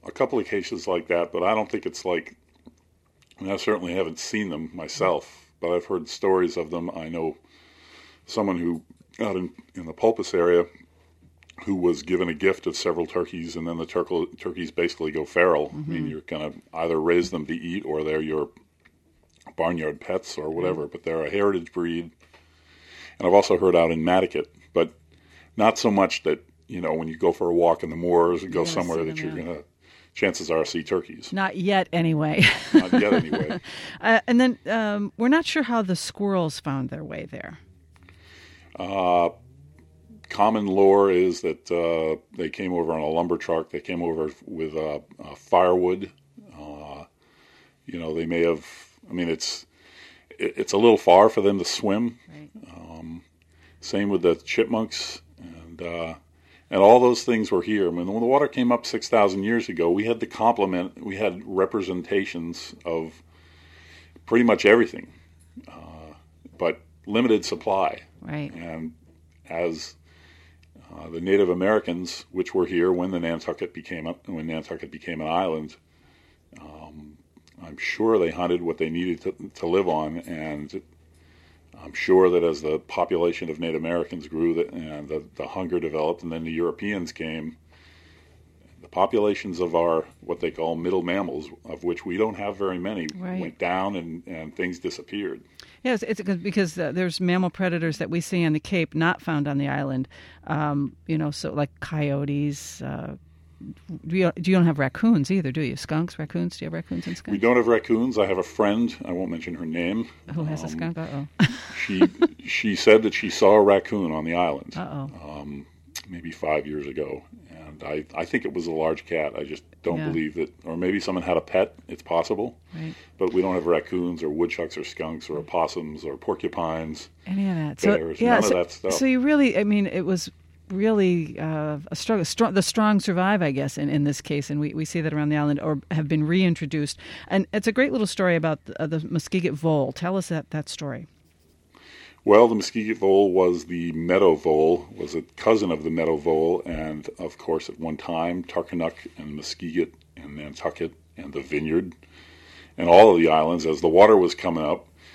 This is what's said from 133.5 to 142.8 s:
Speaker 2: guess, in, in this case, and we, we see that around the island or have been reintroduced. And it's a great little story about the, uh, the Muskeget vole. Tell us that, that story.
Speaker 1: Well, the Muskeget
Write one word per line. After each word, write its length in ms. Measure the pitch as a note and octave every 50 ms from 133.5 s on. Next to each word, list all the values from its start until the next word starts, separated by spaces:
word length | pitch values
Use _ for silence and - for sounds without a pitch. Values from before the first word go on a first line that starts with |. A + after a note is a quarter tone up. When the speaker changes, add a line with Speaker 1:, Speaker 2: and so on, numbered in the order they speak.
Speaker 2:
guess, 260 | C3+ C#3 C#3 C3+ - -
in, 100 | D3 D3
in 160 | E3 D3 C#3+
this 160 | C#3+ C#3 -
case, 300 | - - D3+ C#3+ C#3 -
and 100 | D3 D3
we, 120 | D3+ D3 -
we 100 | D#3 D#3
see 160 | - - E3+
that 120 | D#3 D#3+
around 160 | D3+ D3+ D3+ D3
the 60 | D3+
island 220 | D3+ D3 D3 C#3+ C#3+
or 200 | - D#3 D3+ C#3 - _
have 160 | E3 D#3 D#3 C#3+
been 160 | E3 D#3 D3+
reintroduced. 720 | D3+ E3+ F#3+ F#3+ F3+ E3 - E3 C#3 D3 D#3 D3 C#3+ - - - - - - - -
And 180 | - G3 F#3+ -
it's 140 | - G#3+ G#3
a 60 | A#3
great 180 | G3+ B3+ C4 C#4+
little 140 | - B3+ G#3+
story 300 | F#3 - - F#3+ F3+ E3+
about 280 | E3 D#3 D#3+ D#3 - _
the, 140 | - - -
uh, 40 | D#3
the 120 | D3+ E3 D#3+
Muskeget 540 | D#3 - - D#3+ - - - F#3 F3 -
vole. 380 | D#3 C#3+ D#3 E3 D#3 D3 C3+ -
Tell 240 | - - F3 F3 F#3+
us 120 | G3 E3+ -
that, 220 | E3+ D#3+ - _
that 180 | - D#3 D3+ -
story. 380 | - - D3+ C#3 A#2+ - E3+ - _ _ _ _ _ _ _ _ _ _ _ _ _ - - - - - - - - _ _
Speaker 1:
Well, 240 | G#2+ G2+ G#2+ A#2+ A#2
the 60 | A2+
Muskeget 440 | G#2 F#2 - - A2+